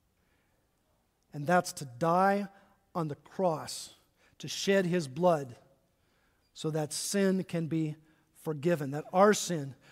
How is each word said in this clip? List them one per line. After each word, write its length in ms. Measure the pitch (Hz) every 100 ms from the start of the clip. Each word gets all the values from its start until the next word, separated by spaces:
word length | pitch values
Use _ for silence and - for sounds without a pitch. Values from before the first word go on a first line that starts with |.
| _ _ _ _ _ _ _ _ _ _ _ _ _
And 120 | 147 143
that's 280 | 180 -
to 120 | - 135
die 640 | 120 165 180 196 202 196 - _ _ _ 180
on 140 | 156
the 60 | 143
cross, 800 | - - 185 147 120 - - - _ _ _ -
to 80 | 151
shed 380 | - 196 196 180
his 220 | 180 139
blood 480 | 131 180 156 131 117 - _ _ _ _ _ _ _ _
so 160 | - 160
that 220 | 156 151
sin 500 | - - 202 190 185
can 240 | 185 170 156
be 280 | 160 156 156 _ _ _ _
forgiven, 480 | 160 151 170 165 135
that 140 | 147 -
our 220 | 185 208
sin, 420 | 202 - 165 139 - -